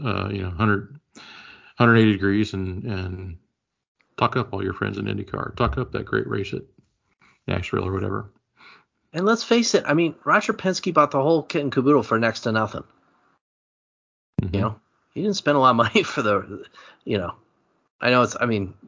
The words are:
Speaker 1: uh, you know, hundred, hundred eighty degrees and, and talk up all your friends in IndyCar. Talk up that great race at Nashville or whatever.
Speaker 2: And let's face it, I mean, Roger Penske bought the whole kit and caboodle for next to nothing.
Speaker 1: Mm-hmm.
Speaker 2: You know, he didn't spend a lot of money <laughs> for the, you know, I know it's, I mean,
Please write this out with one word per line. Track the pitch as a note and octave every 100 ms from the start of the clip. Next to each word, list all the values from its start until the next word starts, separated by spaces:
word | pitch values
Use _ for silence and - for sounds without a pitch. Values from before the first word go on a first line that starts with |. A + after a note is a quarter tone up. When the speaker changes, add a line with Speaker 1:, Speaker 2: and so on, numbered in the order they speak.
Speaker 1:
uh, | C3+ G2 G2
you | G2+
know, | F#2
hundred, | F2 G#2+ G2+ G#2 C#3+ _ - - - - - - -
hundred | A#2 A2+
eighty | A2
degrees | G2 G2 G2+ A2
and, | F#2+ F#2 F2+
and | A#2 F#2+ F#2 F#2 F#2 E2 _ _ _ _ _ _ _ -
talk | A#2 B2+
up | G#2
all | G2
your | G2
friends | F#2+ G2+ G2
in | G2+
IndyCar. | G2+ G2 - - -
Talk | A#2+ -
up | B2
that | -
great | - - G#2
race | G2+ G2
at | - - _ _ _ _ _ _ _ -
Nashville | F#2 F2+ G2+ F#2
or |
whatever. | F#2+ G2 G2+ G2+ _ _ _ - - _ _ _
Speaker 2:
And | D#3+ G3
let's | A#3
face | - A#3+ A3+
it, | F#3 -
I |
mean, | D3+ E3+ -
Roger | D3 F#3+ A3
Penske | G#3+ F#3+ F3+ F#3+
bought | D#3+ D3
the | C#3+
whole | C#3+ D#3+
kit | - E3
and | C#3+
caboodle | C3+ B2+ D3
for | A2 A2+
next | A#2 -
to | A#2+
nothing. | A2 G#2+ - - _ _ _ _ _ _ _ _ _ _ _ _ _ _ -
Speaker 1:
Mm-hmm. | F2+
Speaker 2:
You | G2
know, | G#2+ A2 _ _ _
he | -
didn't | G#3 F#3+
spend | D3+ C#3+
a |
lot | C3
of | A#2
money | A2 B2+
<laughs> |
for | B2 -
the, | A2 G2+ F#2 G2+ - - - -
you | - G#2+
know, | F2 - _ _ _ _ _ _
I | B2
know | B2+
it's, | A2+ -
I | A#2+
mean, | G#2+ F#2+ -